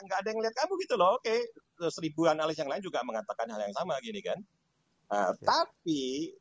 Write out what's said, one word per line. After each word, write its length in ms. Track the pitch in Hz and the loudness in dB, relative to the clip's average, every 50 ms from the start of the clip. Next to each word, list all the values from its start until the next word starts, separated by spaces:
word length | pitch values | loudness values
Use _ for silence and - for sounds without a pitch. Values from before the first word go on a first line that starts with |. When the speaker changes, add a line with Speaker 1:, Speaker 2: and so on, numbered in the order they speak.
Speaker 1:
nggak 160 | 196 185 190 | -4 -2 -2
ada 100 | 190 190 | -2 -2
yang 140 | 220 220 220 | -2 -2 0
lihat 140 | 220 220 226 | -2 -2 0
kamu 160 | 254 302 370 392 349 | 0 -2 -2 -2 -4
gitu 160 | 381 - 262 | -2 -2 4
loh. 180 | 202 175 185 233 | 6 6 6 6
Oke, 300 | 247 - 226 220 240 240 233 - - _ _ _ - 170 | 4 2 2 2 2 0 -2 -8 -16 _ _ _ -4 -4
seribu 380 | 160 - - 170 156 151 156 165 | -2 -2 -2 -6 -4 0 4 4
analis 320 | 165 156 156 156 160 156 | 4 4 4 2 0 0
yang 80 | 156 151 | -2 -2
lain 140 | 135 160 202 | -2 -2 -4
juga 240 | 190 175 151 135 123 | -4 -4 -4 -2 -2
mengatakan 420 | 123 110 110 104 - - - 113 | -2 -4 -4 -4 -4 -4 -4 -4
hal 140 | 117 110 107 | -4 -4 -4
yang 100 | 104 101 | -4 -4
sama 240 | 101 135 170 185 151 131 | -4 -4 -4 -2 -4 -4
gini 160 | 123 117 107 101 | -4 -6 -8 -6
kan. 220 | - 90 120 175 208 - _ _ _ _ _ _ _ _ _ _ _ _ | -4 -4 -4 -4 -6 -14 _ _ _ _ _ _ _ _ _ _ _ _
Nah, 200 | 101 104 98 87 | 0 0 2 2
Speaker 2:
Ya. 140 | - - 107 | 0 0 0
Speaker 1:
tapi, 880 | - 247 320 339 - _ _ _ 170 156 143 131 127 131 143 165 180 - - | 2 2 2 2 -2 _ _ _ -2 0 0 0 -2 -2 -4 -4 -6 -8 -14